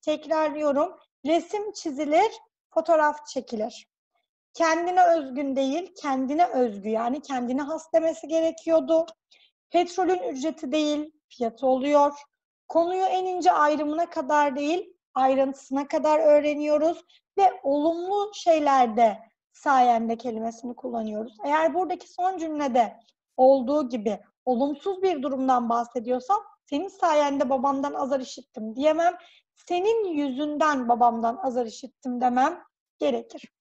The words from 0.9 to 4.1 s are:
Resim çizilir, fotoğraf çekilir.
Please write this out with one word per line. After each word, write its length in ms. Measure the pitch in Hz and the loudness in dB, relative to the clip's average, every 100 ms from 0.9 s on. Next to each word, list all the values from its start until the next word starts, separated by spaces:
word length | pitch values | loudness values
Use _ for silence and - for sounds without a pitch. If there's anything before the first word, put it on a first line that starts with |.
| - _ _ 269 | -4 _ _ 0
Resim 460 | 330 330 415 415 | 0 0 -6 -6
çizilir, 600 | 403 330 262 294 311 427 - _ _ _ | -8 -10 -6 0 2 2 -2 _ _ _
fotoğraf 560 | - 330 320 302 294 - | -4 2 2 2 0 -8
çekilir. 600 | 269 - 220 220 - _ _ _ | -10 -8 -8 -8 -10 _ _ _